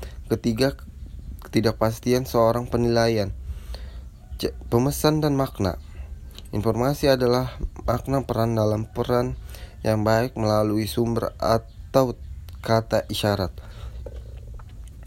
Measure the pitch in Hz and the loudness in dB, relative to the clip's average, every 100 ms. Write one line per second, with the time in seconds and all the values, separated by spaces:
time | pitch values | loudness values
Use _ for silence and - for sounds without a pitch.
0 | - - - 117 120 113 135 - - - | -12 -12 -2 0 2 2 2 0 -10 -14
1 | - - - - - 120 110 - 110 113 | -14 -12 -12 -12 -2 2 2 4 0 2
2 | 123 123 131 117 113 117 123 113 117 117 | 2 2 2 4 4 4 0 2 4 4
3 | 117 110 98 - - - - - - - | 4 2 0 -4 -8 -10 -10 -10 -10 -12
4 | - - - - - - - 117 135 - | -14 -16 -12 -4 -4 -4 0 2 2 2
5 | 151 156 151 135 135 - 95 - - - | 2 4 2 2 0 0 -2 -2 -8 -14
6 | - - - - - 107 113 110 127 143 | -12 -12 -14 -14 -8 -2 0 2 0 4
7 | 143 131 123 123 127 - - - - 120 | 4 6 6 4 2 -4 -6 -4 -2 0
8 | - 135 120 113 113 113 107 107 113 120 | 0 -2 0 0 2 4 2 2 -2 -4
9 | 120 123 127 131 - - - - - 107 | 2 2 2 -4 -10 -12 -14 -4 0 2
10 | 107 113 127 - 107 107 107 107 104 - | 4 4 2 0 2 4 4 2 0 0
11 | 117 113 101 - - 113 - - - 135 | 0 0 -2 0 2 2 0 -12 0 4
12 | 127 113 - - - - - 113 113 110 | 4 0 -10 -12 -12 -8 2 2 4 0
13 | - 107 107 101 90 - - - - - | 0 0 2 2 0 -6 -14 -12 -12 -10
14 | - - - - - - - - - - | -10 -10 -12 -14 -12 -14 -14 -14 -14 -16